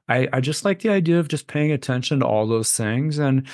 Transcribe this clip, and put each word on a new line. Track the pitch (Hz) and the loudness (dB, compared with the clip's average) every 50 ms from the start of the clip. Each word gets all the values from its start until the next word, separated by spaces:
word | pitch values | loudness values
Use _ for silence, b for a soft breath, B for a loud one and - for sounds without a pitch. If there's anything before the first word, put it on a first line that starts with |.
| B - | B -2
I, | 120 127 131 - | 0 2 2 0
I | - 131 | 0 -2
just | 131 139 156 - - | 0 -2 -2 -2 0
like | 202 196 - | -2 -2 0
the | - 220 | 0 0
idea | 208 196 175 160 170 170 | 2 2 2 2 2 2
of | 170 143 | 2 0
just | 156 143 - - | -4 -6 -6 -4
paying | - 147 147 151 151 | -2 0 0 0 0
attention | 135 - - 131 127 127 - 160 139 | -2 -2 -2 -2 -2 -2 -2 0 0
to | 127 | 2
all | - 107 107 107 110 | 2 2 0 0 2
those | 113 113 113 - | 0 0 0 0
things. | - - 117 104 110 123 143 156 151 147 | -2 -2 0 0 0 0 -2 -2 -2 0
And, | 151 139 131 135 131 B | 0 2 2 2 0 B